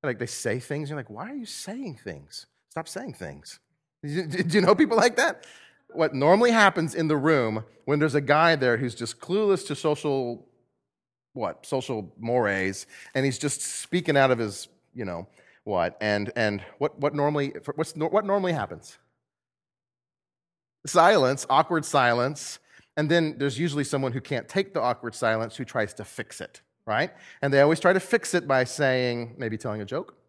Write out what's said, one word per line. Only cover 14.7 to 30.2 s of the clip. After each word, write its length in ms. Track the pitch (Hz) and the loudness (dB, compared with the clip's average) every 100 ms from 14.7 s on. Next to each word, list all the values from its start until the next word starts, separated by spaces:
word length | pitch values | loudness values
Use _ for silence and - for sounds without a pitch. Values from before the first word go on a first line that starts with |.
| _ _ | _ _
you 100 | - | -10
know, 240 | 101 85 98 _ _ _ | -8 -8 -12 _ _ _
what, 340 | - 95 87 - | -4 0 0 -2
and, 320 | 107 104 101 | 0 0 -2
and 260 | 120 107 101 - - | -2 -2 -2 -10 -6
what, 200 | 147 - | -6 -2
what 160 | 143 | -4
normally, 400 | 151 147 147 139 - - 147 | 0 0 0 -4 -6 -10 -6
what's, 180 | 165 | -6
what 320 | 160 156 220 208 | -4 0 0 0
normally 260 | 202 185 | -2 0
happens? 460 | 156 98 87 - - _ _ _ _ _ _ _ _ _ _ _ _ _ _ _ _ _ _ | -2 -4 -10 -16 -20 _ _ _ _ _ _ _ _ _ _ _ _ _ _ _ _ _ _
Silence, 640 | - - 175 202 127 139 - | 0 6 6 6 4 0 2
awkward 360 | 135 156 170 | 2 4 -2
silence, 720 | - 143 120 120 127 151 - - _ _ _ - | 0 2 4 4 0 -4 -14 -16 _ _ _ -4
and 120 | 151 | 2
then 280 | 170 156 127 | 2 2 -2
there's 200 | 139 117 | -4 -2
usually 260 | 170 143 | -4 -2
someone 280 | 139 139 131 | -2 -2 -2
who 80 | 120 | -4
can't 280 | - 127 - | -6 -6 -2
take 260 | 196 196 | -4 -2
the 60 | 165 | -2
awkward 340 | 120 120 120 | -2 -2 -8
silence 420 | - 117 110 113 - | -2 0 0 -4 -8
who 80 | |
tries 300 | 120 123 104 | -6 -4 -4
to 100 | - | -6
fix 360 | 101 - - - | -14 -12 -12 -12
it, 200 | - - _ _ | -14 -16 _ _
right? 260 | - 110 165 - - - | -4 -2 -2 -6 -20 -6
And 100 | 143 | 2
they 80 | 139 | 6
always 200 | 143 160 | 6 6
try 120 | 180 | 4
to 80 | 190 | 2
fix 340 | - 233 - | 2 -2 0
it 120 | 180 147 | -4 0
by 180 | 131 | 0
saying, 720 | 123 - 139 127 123 120 117 - | 0 0 0 2 0 -4 -8 -8
maybe 180 | 113 110 | -8 -6
telling 240 | 123 107 | -6 -8
a 60 | 98 | -6
joke 300 | 143 - _ | -8 -10 _